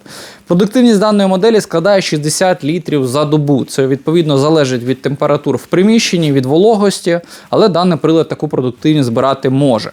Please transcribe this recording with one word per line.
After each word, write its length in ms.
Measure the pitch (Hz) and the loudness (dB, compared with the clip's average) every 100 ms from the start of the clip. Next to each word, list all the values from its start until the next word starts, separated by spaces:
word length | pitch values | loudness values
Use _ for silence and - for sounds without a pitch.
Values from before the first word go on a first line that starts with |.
| - - - - - | -12 -20 -20 -20 -2
Продуктивність 540 | 175 208 262 240 208 | 0 0 2 2 4
даної 280 | 214 208 196 | 2 2 0
моделі 320 | 190 214 220 | 2 2 0
складає 420 | - 165 180 196 | 0 -2 0 0
шістдесят 640 | - 156 147 - 185 180 | 0 -4 -4 -2 0 0
літрів 420 | 135 175 - 151 127 | -4 -6 -2 -2 -2
за 180 | 131 | -2
добу. 400 | 151 151 143 139 | 0 0 2 0
Це, 220 | - - 135 | -2 -2 -2
відповідно, 520 | 135 - 165 151 135 | -2 0 0 0 0
залежить 440 | 147 160 135 127 | 2 2 0 -2
від 200 | 120 127 | -4 -4
температур 540 | - 143 147 147 147 131 | -4 -4 -2 0 -2 -4
в 100 | - | -2
приміщенні, 680 | 170 196 226 - 180 156 | 0 2 2 0 0 0
від 140 | 139 127 | 0 0
вологості, 760 | 156 214 214 202 - - 170 - - - | 2 2 2 0 -2 -4 -4 -6 -18 -4
але 180 | 139 190 | 0 2
даний 300 | 165 180 156 | 2 0 0
прилад 300 | 156 160 147 | 0 0 -2
таку 200 | 165 151 | -4 -6
продуктивність 580 | 151 127 117 156 156 123 | -4 -4 -4 -2 0 0
збирати 440 | 113 127 135 139 | 0 0 -2 -2
може. 400 | 135 143 113 95 | 0 2 0 -4